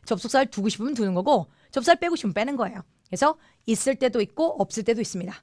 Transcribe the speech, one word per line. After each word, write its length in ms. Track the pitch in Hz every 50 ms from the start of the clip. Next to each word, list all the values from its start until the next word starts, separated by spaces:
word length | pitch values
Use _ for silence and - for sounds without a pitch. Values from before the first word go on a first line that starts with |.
| -
접속사를 420 | - 226 175 - 226 - 262 269
두고 220 | - - 214 196 220
싶으면 260 | - - 214 277 302
두는 200 | 233 214 196 185
거고 360 | 180 190 277 294 202 156 - _ _ _ _
접속사를 280 | - 269 233 339 339 339
빼고 160 | 349 349 339
싶으면 180 | 320 - 202 160
빼는 220 | 208 220 269 285
거예요. 260 | 247 220 180 226 196 - _ _ _ _
그래서 300 | - 190 170 262 302 311 - _ _ _ _ -
있을 300 | - 226 - - 269 269
때도 240 | - 262 247 196 247
있고 400 | 202 - - - - - - -
없을 240 | 196 - - 220 196
때도 160 | - 233 220
있습니다. 320 | 214 - - 185 175 180 208 -